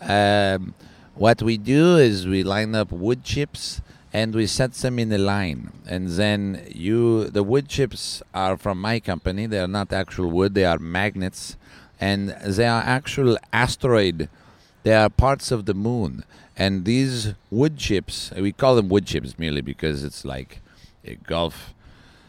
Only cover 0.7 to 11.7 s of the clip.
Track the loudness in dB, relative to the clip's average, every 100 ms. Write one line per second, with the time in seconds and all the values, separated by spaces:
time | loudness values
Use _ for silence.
0.7 | -14 -20 -20 -20 0 2 4 2 -2 2
1.7 | 4 6 6 6 2 0 0 0 0 0
2.7 | -2 -2 -2 -2 -2 -4 -4 -4 -8 -12
3.7 | -12 -14 -20 _ -4 -2 0 0 0 -2
4.7 | -2 -4 -2 0 0 0 0 -2 -6 -10
5.7 | -16 -10 -6 -4 0 2 2 -2 -6 -12
6.7 | -6 0 2 4 2 0 0 2 0 0
7.7 | -2 -2 -4 -10 -12 -10 -4 -2 -2 -2
8.7 | -4 -2 -2 -2 -4 -4 -4 -2 -2 -2
9.7 | -2 -2 -4 -4 -2 0 2 2 4 4
10.7 | 2 -2 -2 -2 -2 -6 -6 -14 -16 -20